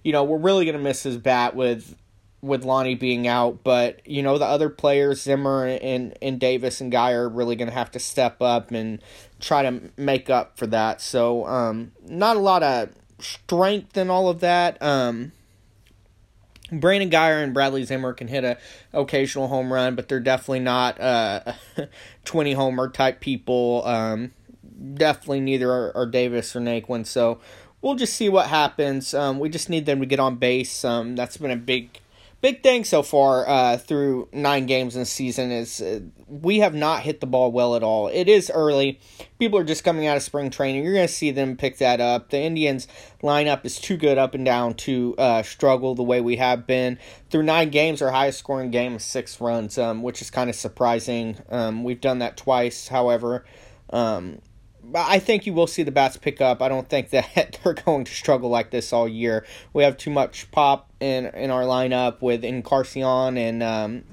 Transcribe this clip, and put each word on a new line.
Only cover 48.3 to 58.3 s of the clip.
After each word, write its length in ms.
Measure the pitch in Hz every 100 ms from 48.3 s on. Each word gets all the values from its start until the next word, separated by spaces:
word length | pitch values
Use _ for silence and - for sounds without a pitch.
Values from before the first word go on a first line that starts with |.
| 139
scoring 320 | - 135 127
game 240 | 120 123 117
is 100 | -
six 340 | 131 113 -
runs, 380 | 120 117 107 -
um, 260 | 117 113
which 180 | 120 123
is 80 | -
kinda 240 | - 123
surprising. 840 | 110 113 - 123 117 113 120 113 101 -
Um, 340 | 120 113 110
we've 180 | 120 123
done 180 | 135 127
that 180 | 120 -
twice, 500 | - 127 123 - -
however. 560 | 131 120 120 120 120 - - - - -
Um, 520 | 117 117 104 90 76 - - - - 117
but 160 | 160 165
I 120 | 196
think 260 | 196 214 208
you 80 |
will 140 | 165 170
see 160 | -
the 80 | 147
bats 240 | 139 135 -
pick 240 | - 135
up. 220 | 131 123
I 80 | 131
don't 180 | 135 127
think 220 | 143 120
that 500 | 135 - - - -
<laughs> 40 |
they're 100 | 180
going 320 | 156 - 151 120
to 60 |
struggle 380 | - -